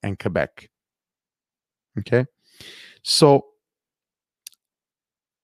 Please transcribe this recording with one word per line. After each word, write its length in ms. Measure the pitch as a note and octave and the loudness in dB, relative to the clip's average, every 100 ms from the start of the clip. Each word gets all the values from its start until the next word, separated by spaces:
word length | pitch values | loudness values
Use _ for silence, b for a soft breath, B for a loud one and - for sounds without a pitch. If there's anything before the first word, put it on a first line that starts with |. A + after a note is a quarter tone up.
and 160 | G#2 F#2+ | -10 -6
Quebec. 540 | G#2+ E2+ C#2 - - _ _ _ _ _ _ _ _ _ _ _ _ - | -4 -4 -6 -8 -20 _ _ _ _ _ _ _ _ _ _ _ _ -10
Okay? 260 | - A#2+ C3 _ B B B B B B | -2 -2 -2 _ B B B B B B
So, 420 | - - D3 C#3 - _ _ _ _ _ _ _ _ _ - _ _ _ _ _ _ _ _ _ | -4 4 6 6 2 _ _ _ _ _ _ _ _ _ -20 _ _ _ _ _ _ _ _ _